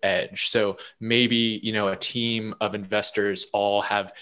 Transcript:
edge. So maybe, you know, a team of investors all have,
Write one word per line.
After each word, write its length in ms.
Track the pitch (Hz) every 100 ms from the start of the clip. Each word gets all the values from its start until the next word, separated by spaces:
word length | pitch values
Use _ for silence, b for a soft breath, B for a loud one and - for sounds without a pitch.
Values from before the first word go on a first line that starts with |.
edge. 460 | - 90 80 - -
So 300 | 117 101 95 B -
maybe, 600 | 113 117 120 117 113 110
you 100 | 110
know, 160 | 107 98
a 80 | 95
team 580 | - 120 117 113 110 -
of 140 | 104
investors 760 | 104 95 104 - 104 101 95 -
all 300 | 104 101 101
have, 300 | - 101 95 B